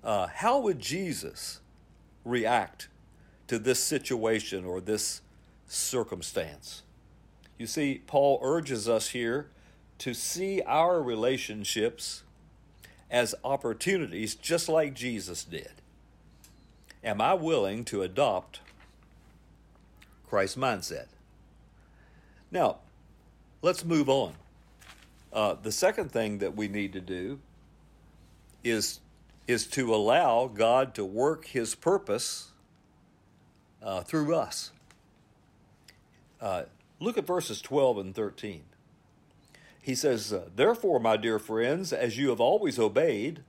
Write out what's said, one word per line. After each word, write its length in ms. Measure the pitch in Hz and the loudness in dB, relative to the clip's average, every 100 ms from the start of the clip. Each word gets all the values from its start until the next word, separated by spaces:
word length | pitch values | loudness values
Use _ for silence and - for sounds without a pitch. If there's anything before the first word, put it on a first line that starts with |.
Uh, 240 | 117 104 87 | 0 0 0
how 320 | - 220 277 | 0 2 2
would 200 | 220 151 | 2 -2
Jesus 800 | 104 170 180 95 78 - - - - _ - - - - | -4 -6 -4 -6 -8 -12 -14 -14 -20 _ -20 -20 -20 -18
react 640 | 120 123 110 120 95 - - _ - - - _ - | -4 0 4 2 0 -10 -20 _ -20 -20 -20 _ -4
to 120 | 117 | -2
this 200 | 110 123 | 2 2
situation 880 | - 139 - 120 113 110 107 95 | 2 -2 -2 0 2 0 -2 -6
or 160 | 90 92 | -6 -6
this 400 | 90 107 - - - - - - - | -2 -2 -2 -6 -14 -20 -20 -20 -10
circumstance? 1120 | - - 127 107 90 - - 80 71 - - - - - - - _ - - | -6 -2 -2 -4 -8 -6 -6 -6 -10 -18 -18 -20 -20 -20 -20 -20 _ -20 -14
You 100 | 117 | -6
see, 340 | 160 143 131 - | -2 -2 -2 2
Paul 320 | 139 139 135 | 4 6 4
urges 480 | 131 165 143 117 110 | 2 0 0 -2 2
us 200 | 113 - | 2 2
here 400 | 123 117 135 147 - - - - - | -2 -2 -2 -4 -20 -20 -20 -20 -10
to 140 | 131 | -8
see 480 | 117 - 170 190 196 | -6 -6 -4 -2 -2
our 380 | - 143 170 175 | 2 4 4 2
relationships 1200 | 127 110 120 131 - 107 101 113 113 117 - - - - - - - _ - - - | 0 0 0 0 -4 -8 -4 0 -2 -2 -12 -12 -16 -20 -20 -20 -20 _ -20 -20 0
as 240 | 123 113 - | 2 2 -2
opportunities, 920 | 131 139 120 107 180 190 123 85 107 | -2 -2 -2 -2 0 0 -2 -6 -6
just 340 | - - 170 165 | -8 -2 -2 2
like 260 | 160 147 | 2 2
Jesus 480 | 135 123 110 87 87 | -4 -6 -6 -8 -12
did. 380 | - 82 - - _ _ _ _ - - - - - - - - | -10 -12 -12 -20 _ _ _ _ -20 -20 -20 -20 -20 -20 -20 -10
Am 180 | 113 104 | -6 0
I 120 | 120 | 2
willing 500 | 175 160 151 95 110 | 2 2 2 2 -2
to 160 | 117 101 | -4 -4
adopt 580 | 92 92 135 90 - - - - - - - - - - - - _ - - - - - - | -2 2 2 2 -4 -20 -20 -20 -20 -20 -20 -20 -20 -20 -20 -20 _ -20 -20 -20 -20 -20 -2
Christ's 300 | 104 98 127 | 0 0 0
mindset? 500 | 131 101 - 73 57 - - - - - - - _ - - - - - - | -2 -2 -6 -10 -14 -20 -20 -20 -20 -20 -20 -20 _ -20 -20 -20 -20 -20 -8
Now, 300 | 180 123 - - - - - - - - - | 2 2 0 -16 -20 -20 -20 -20 -20 -20 0
let's 240 | 170 175 | 0 0
move 240 | 165 160 135 | 2 2 4
on. 240 | 135 95 - - - - - - - - - - | 4 2 -6 -20 -20 -20 -20 -20 -20 -20 -20 -6
Uh, 240 | 107 104 - | 0 2 0
the 100 | 107 | -4
second 400 | - 185 165 117 | 2 2 2 -2
thing 280 | 117 110 104 | -2 -2 -2
that 160 | 95 | -4
we 120 | 104 104 | -2 -4
need 240 | 101 98 | -4 -4
to 80 | 95 | -8
do 380 | 90 90 95 139 - - - - - - - - - - - - | -8 -8 -8 -10 -16 -20 -20 -20 -20 -20 -20 -20 -20 -20 -20 -6
is, 360 | 120 113 - - - _ - - - | -2 -2 -2 -8 -18 _ -20 -14 -2
is 180 | 120 - | -2 -2
to 260 | - 120 | -4 2
allow 540 | 107 104 143 151 117 127 | 2 4 6 6 4 2
God 460 | 104 113 127 135 | 2 4 6 2
to 100 | 120 | -2
work 400 | 98 104 143 156 | -4 0 0 0
his 300 | - 127 113 | -4 -4 -4
purpose, 760 | - 165 196 - 104 - - - - _ _ _ _ _ _ _ _ _ _ _ _ | -2 2 2 0 -4 -2 -8 -14 -20 _ _ _ _ _ _ _ _ _ _ _ _
uh, 200 | 101 95 | -6 -6
through 340 | - 160 147 | -2 -2 2
us. 360 | 160 110 - - - _ - _ _ _ _ _ _ _ _ - _ _ _ _ _ | 0 0 -6 -10 -16 _ -20 _ _ _ _ _ _ _ _ -20 _ _ _ _ _
Uh, 240 | 110 90 - _ _ _ | -6 -4 -6 _ _ _
look 180 | 196 233 | -4 -4
at 100 | 156 | -2
verses 340 | 180 165 107 | -2 -2 -10
twelve 360 | - 143 135 107 | -2 4 4 2
and 180 | 95 | -4
thirteen. 480 | 95 104 - 110 85 - _ _ _ _ _ _ _ _ - - - | -6 -6 -6 -12 -12 -18 _ _ _ _ _ _ _ _ -20 -20 -12
He 140 | - | -6
says, 380 | 127 147 113 101 | 0 2 2 0
uh, 160 | 98 87 | -6 -6
"Therefore, 440 | 95 170 233 202 135 | 2 4 4 2 4
my 180 | 113 110 | 4 4
dear 220 | 113 110 | 2 -2
friends, 540 | - 110 120 170 180 | 0 0 0 0 -2
as 240 | - 120 110 | -2 -2 0
you 120 | 139 | 0
have 120 | 110 | 4
always 360 | 120 214 185 123 | 4 4 2 2
obeyed 640 | 107 101 160 107 131 165 | 2 4 2 2 -4 -8